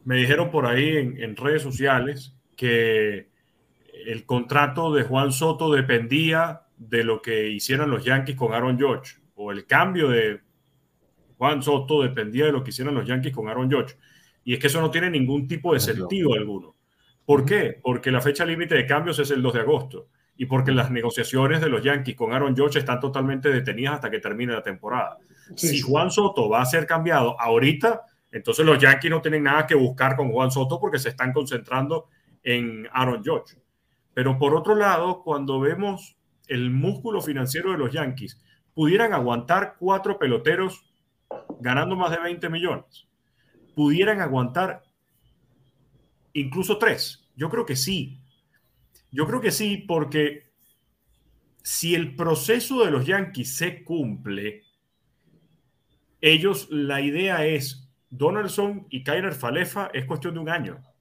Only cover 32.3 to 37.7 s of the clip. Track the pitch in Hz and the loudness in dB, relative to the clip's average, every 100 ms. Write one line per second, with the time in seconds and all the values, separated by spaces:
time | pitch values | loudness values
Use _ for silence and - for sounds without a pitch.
32.3 | _ - 123 120 110 110 131 127 117 107 | _ -2 -2 -2 -8 -4 2 2 2 -2
33.3 | 151 - - _ _ _ _ _ - 131 | -4 -4 -20 _ _ _ _ _ -2 0
34.3 | 131 143 156 156 214 202 175 175 180 - | 2 2 2 4 4 4 2 0 -4 -4
35.3 | 147 139 135 139 170 202 185 - _ _ | -4 -2 0 0 0 -4 -6 -12 _ _
36.3 | _ _ 127 123 127 165 202 233 202 156 | _ _ -4 0 0 0 -2 -4 -6 -4
37.3 | 139 127 147 180 | -4 -4 -4 -4